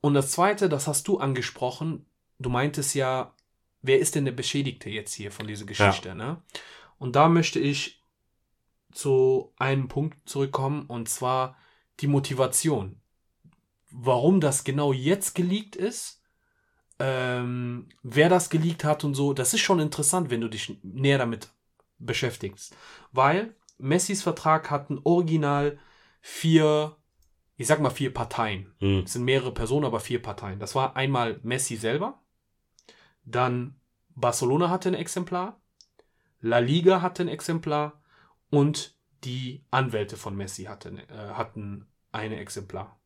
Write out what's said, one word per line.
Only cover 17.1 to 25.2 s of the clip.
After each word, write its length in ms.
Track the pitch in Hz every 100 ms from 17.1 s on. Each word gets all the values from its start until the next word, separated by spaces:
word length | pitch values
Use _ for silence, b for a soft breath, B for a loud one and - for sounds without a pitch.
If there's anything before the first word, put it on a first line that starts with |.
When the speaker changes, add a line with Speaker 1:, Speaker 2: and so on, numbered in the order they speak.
| 131 127 123 123 123 123 120 - _
Speaker 1:
wer 260 | 127 120 165
das 200 | 180 -
geleakt 340 | 160 160 165 156
hat 180 | 151
und 120 | 147 139
so, 180 | 143
das 200 | 135 123
ist 60 | 220
schon 200 | - 185
interessant, 500 | 151 - 147 185 156
wenn 120 | 120
du 60 | 113
dich 280 | 110 - 101
näher 340 | 95 110 135 139
damit 320 | 120 113 - _ _ _ _ _
beschäftigst. 760 | 123 123 123 113 98 - - B B B B
Weil 440 | 131 135 170 226 - _ _
Messis 440 | 131 170 185 196
Vertrag 480 | - 156 156 160 156
hatten 280 | 143 143 139
original 720 | - 175